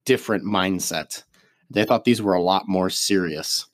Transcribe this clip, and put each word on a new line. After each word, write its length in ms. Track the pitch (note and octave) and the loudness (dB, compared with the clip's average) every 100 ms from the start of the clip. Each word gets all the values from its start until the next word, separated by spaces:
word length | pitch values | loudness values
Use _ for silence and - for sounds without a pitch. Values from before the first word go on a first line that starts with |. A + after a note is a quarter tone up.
different 400 | - B2 - G2+ | 0 0 2 -4
mindset. 800 | G2 G2+ F#2+ F#2 - E2 D2+ - - _ _ _ - | -2 0 0 -2 -4 -6 -6 -12 -18 _ _ _ -6
They 140 | G2+ | 0
thought 200 | G#2+ A#2+ | 2 2
these 180 | - A2 | 2 2
were 120 | G2+ | 2
a 80 | F2+ | 2
lot 260 | F2 F#2+ - | 2 0 0
more 220 | F#2 F#2 | 0 0
serious. 760 | - - G2 F2 D2+ - - - | -2 0 0 0 -4 -6 -6 -6